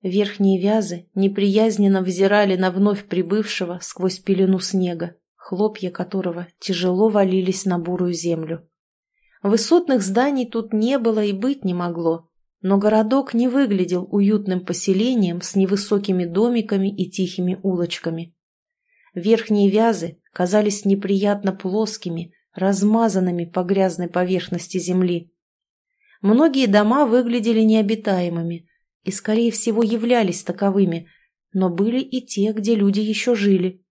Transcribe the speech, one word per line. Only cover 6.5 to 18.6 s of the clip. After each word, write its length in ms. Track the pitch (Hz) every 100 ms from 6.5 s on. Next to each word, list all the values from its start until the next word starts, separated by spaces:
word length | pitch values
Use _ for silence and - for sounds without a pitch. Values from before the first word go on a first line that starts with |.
| _
тяжело 500 | - 175 180 180 220
валились 560 | 208 196 185 185 190
на 140 | 196 175
бурую 340 | 170 180 180
землю. 560 | 170 170 165 160 165 _ _ _ _ _ _ _ _
Высотных 600 | 202 214 - 349 349 262
зданий 440 | 185 196 269 277 240
тут 260 | 226 226
не 260 | 214 220 269
было 260 | 226 214
и 80 | 208
быть 320 | 196 240 277
не 100 | 190
могло, 540 | 175 175 170 165 165 - _ _ _
но 160 | 185 196
городок 580 | 208 214 214 269 277
не 120 | 226 247
выглядел 600 | 254 269 202 175 180 180
уютным 540 | 202 202 214 202 185
поселением 760 | 180 175 - 185 233 254 185 170
с 120 | -
невысокими 720 | 196 190 202 202 208 202 185
домиками 640 | 175 170 233 240 214 196 190
и 200 | 202 180
тихими 500 | - 185 - 180 185
улочками. 720 | 196 180 170 - - 165 170 _ _ _